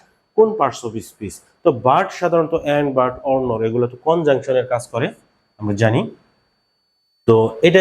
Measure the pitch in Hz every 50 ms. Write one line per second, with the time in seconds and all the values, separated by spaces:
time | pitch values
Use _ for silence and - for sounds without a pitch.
0 | - _ _ _ _ _ _ - 220 220 214 220 147 131 - - - 117 107 110
1 | 95 - - _ 107 95 - - - _ _ _ - 170 143 117 104 127 135 170
2 | 196 185 - - 175 175 170 165 160 156 165 160 - 147 147 147 147 143 131 131
3 | 127 127 123 - - 139 135 135 131 123 113 110 113 113 113 123 120 120 120 -
4 | - 156 165 175 160 147 135 123 - - 131 127 117 - 123 120 - - - 117
5 | 131 190 233 - _ _ _ _ _ _ _ _ 107 104 104 98 113 110 120 127
6 | 233 226 - - _ _ _ _ _ _ _ _ _ _ _ _ _ _ _ _
7 | _ _ _ _ _ - 113 110 110 113 - - - 170 170 190